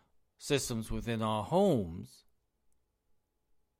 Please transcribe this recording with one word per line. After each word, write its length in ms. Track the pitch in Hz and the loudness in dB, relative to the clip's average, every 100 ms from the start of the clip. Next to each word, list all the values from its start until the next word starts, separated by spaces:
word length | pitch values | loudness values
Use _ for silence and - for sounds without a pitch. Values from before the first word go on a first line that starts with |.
| _ _ _ - | _ _ _ -10
systems 540 | - 139 - 113 113 | -2 0 0 -4 -4
within 300 | 110 113 110 | -4 -2 0
our 240 | 110 110 101 | 0 0 0
homes 800 | 175 202 131 87 87 - - _ _ _ _ _ _ _ _ _ _ _ _ _ _ _ | 4 4 4 0 -6 -12 -18 _ _ _ _ _ _ _ _ _ _ _ _ _ _ _